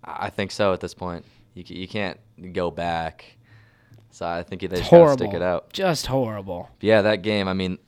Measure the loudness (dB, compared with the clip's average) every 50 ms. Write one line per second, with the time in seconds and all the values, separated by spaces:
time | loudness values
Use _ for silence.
0 | -16 -16 -12 -10 -10 -8 -6 -6 -8 -6 -4 -2 0 0 0 -2 -4 -10 -12 -10
1 | -12 -10 -10 -12 -14 -18 _ _ -20 _ _ -20 -18 -16 -14 -14 -14 -10 -8 -6
2 | -6 -6 -8 -12 _ _ _ -20 -20 -10 -6 -4 -4 -4 -4 -4 -6 -4 -4 -4
3 | -6 -8 -10 _ -20 -20 _ _ _ _ -20 -20 -20 _ _ _ _ _ -20 -20
4 | -20 _ _ -10 -8 -6 -6 -6 -8 -10 -12 -10 -8 -6 -4 -4 4 8 10 10
5 | 10 10 6 2 -2 -4 -4 -4 -2 -2 -2 -4 -6 _ -10 -4 -2 -2 -2 -2
6 | -4 -4 -2 -2 -4 -4 -6 -10 -10 -10 -10 -10 -10 -14 -16 _ 2 4 4 4
7 | 4 2 0 0 -2 -2 -2 0 0 -2 -2 -2 -2 -4 -6 -8 _